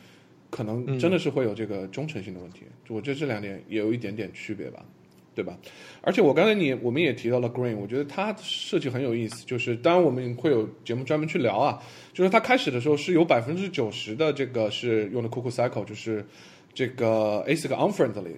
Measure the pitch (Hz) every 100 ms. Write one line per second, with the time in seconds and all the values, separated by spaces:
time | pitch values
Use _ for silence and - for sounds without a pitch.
0 | - - - - _ - 107 117 127 131
1 | 156 185 156 135 120 104 107 98 95 113
2 | 156 113 98 90 90 - - - - 110
3 | 117 139 147 107 101 95 - 107 107 123
4 | 107 107 95 - - 101 65 - - -
5 | _ _ _ - 90 87 - - - -
6 | - 190 170 139 208 214 156 123 120 127
7 | 170 117 117 123 120 123 123 107 101 123
8 | 143 - 208 208 - 147 - 185 143 120
9 | 135 117 113 - - 123 120 117 165 180
10 | 165 127 127 120 165 123 107 - - 120
11 | 131 151 156 180 120 101 139 110 - -
12 | - - 185 220 226 254 233 123 135 147
13 | 165 170 165 131 117 170 196 147 113 98
14 | - 113 156 139 123 117 107 - 123 110
15 | 104 120 117 123 123 127 123 107 98 107
16 | 113 107 104 - - - - - 127 127
17 | 117 110 107 104 - 156 147 - 165 196
18 | 139 104 90